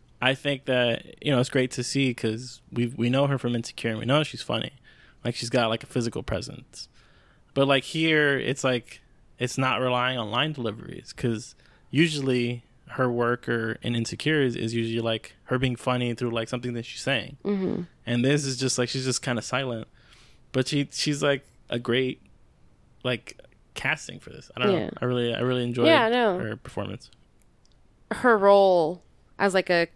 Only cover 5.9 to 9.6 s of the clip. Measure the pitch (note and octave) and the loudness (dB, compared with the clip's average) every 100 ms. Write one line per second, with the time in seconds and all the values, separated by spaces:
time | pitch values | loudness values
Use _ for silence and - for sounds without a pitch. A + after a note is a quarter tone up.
5.9 | B2+ A#2 - - G2+ B2 - - - - | -2 -2 -4 -4 -6 -6 -14 -18 -20 -20
6.9 | - - - _ _ _ - C#3 C#3 - | -20 -20 -20 _ _ _ 0 4 2 2
7.9 | D#3+ D#3+ D#3 D3 C3+ A2+ C#3 C3 B2 - | -2 2 4 4 2 -2 0 0 0 -4
8.9 | - _ - _ - B2+ - | -20 _ -20 _ -6 -4 0